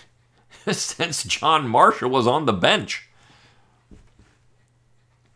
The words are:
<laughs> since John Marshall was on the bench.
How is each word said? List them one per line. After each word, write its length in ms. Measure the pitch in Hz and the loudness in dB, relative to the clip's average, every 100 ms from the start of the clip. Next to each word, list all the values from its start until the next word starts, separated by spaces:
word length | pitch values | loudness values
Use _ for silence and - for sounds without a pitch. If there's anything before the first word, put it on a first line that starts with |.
| - | -20
<laughs> 680 | _ _ _ _ - - | _ _ _ _ -10 -6
since 520 | - - - 170 - | -4 -6 -6 -6 -6
John 440 | 107 - 117 156 131 | -6 -2 0 0 2
Marshall 420 | 120 190 - 127 | 4 4 4 0
was 180 | 131 117 | 2 2
on 180 | 143 143 | 2 0
the 80 | |
bench. 560 | 98 135 208 104 - - _ - - _ _ _ _ _ - - _ _ _ _ _ _ _ _ _ _ _ _ | 0 2 0 -2 -12 -14 _ -20 -20 _ _ _ _ _ -20 -20 _ _ _ _ _ _ _ _ _ _ _ _